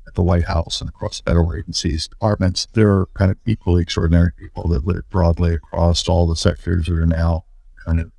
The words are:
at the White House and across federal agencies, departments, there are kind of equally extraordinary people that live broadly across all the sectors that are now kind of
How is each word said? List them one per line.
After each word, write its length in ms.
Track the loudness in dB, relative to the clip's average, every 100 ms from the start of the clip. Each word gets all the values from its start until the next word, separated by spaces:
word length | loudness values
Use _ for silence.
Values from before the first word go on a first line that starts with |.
| -8
at 80 |
the 80 | -2
White 220 | 2 2
House 360 | 0 -2 -4 -6
and 80 | -10
across 320 | -10 -10 -6
federal 320 | 0 2 2
agencies, 540 | -2 -8 -6 -4 -4 -8
departments, 640 | -4 -2 0 0 -2 -4
there 160 | 2 4
are 180 | 4 0
kind 180 | 0 0
of 60 | 0
equally 380 | -4 -4 0 0
extraordinary 480 | 0 0 4 4 4 0
people 300 | -14 -8 -2
that 180 | -2 -2
live 220 | -4 -2
broadly 440 | 0 2 2 0
across 540 | -2 -4 0 2 2 0
all 200 | 2 2
the 80 | 2
sectors 500 | 0 -2 -2 -2 0
that 80 |
are 120 | 0 0
now 380 | 2 0 -2 -6 -20 -20 -12
kind 140 | -4 -4
of 140 | -4